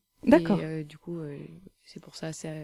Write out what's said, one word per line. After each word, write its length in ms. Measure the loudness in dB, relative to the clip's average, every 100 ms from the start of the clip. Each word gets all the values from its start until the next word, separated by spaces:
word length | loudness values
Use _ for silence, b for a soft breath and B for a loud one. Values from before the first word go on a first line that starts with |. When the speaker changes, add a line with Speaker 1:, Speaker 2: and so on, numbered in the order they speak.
| _ _ 6
Speaker 1:
D'accord. 340 | 6 6 2
Speaker 2:
Et, 40 | 0
euh, 180 | -4
du 140 | -6 -12
coup, 220 | -10 -8
euh, 180 | -8 -10 -14 -18 -20 -20 -20
c'est 160 | -20
pour 140 | -18 -10
ça, 160 | -10
ça, 160 | -8 -8 -8